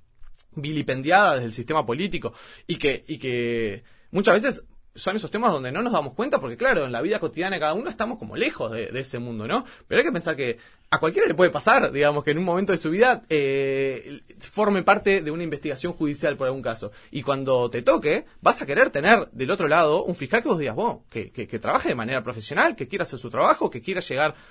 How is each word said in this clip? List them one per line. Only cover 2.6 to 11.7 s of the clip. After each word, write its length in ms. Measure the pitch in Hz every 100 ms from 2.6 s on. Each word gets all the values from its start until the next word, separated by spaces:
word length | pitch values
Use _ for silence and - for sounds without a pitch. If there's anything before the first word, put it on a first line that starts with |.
| -
y 120 | 165
que, 260 | 143 127 -
y 120 | 139
que 640 | 131 120 120 117 110 98 - - -
muchas 240 | 180 - 196
veces 280 | 262 - - - -
son 220 | - 190 214
esos 160 | 151
temas 220 | 208 233
donde 180 | 151 127
no 100 | 160
nos 120 | 240
damos 200 | 180 139 -
cuenta, 260 | 285 -
porque 160 | 127 120
claro, 260 | 254 190
en 80 | 131
la 100 | 120
vida 180 | 170 214
cotidiana 360 | 160 151 185 180
de 60 |
cada 120 | 151
uno 160 | 185 311
estamos 280 | - 226 247
como 180 | - 127
lejos 360 | 247 - 113
de, 160 | 113 101
de 120 | 123
ese 200 | 131 120
mundo, 280 | 120 110 113
¿no? 160 | 226 - - -
Pero 120 | 220
hay 60 | 320
que 60 |
pensar 240 | 170 165 139
que 220 | 127 113 - _ -
a 100 | -
cualquiera 300 | 160 359 440
le 40 |
puede 160 | 160 180
pasar, 440 | 147 214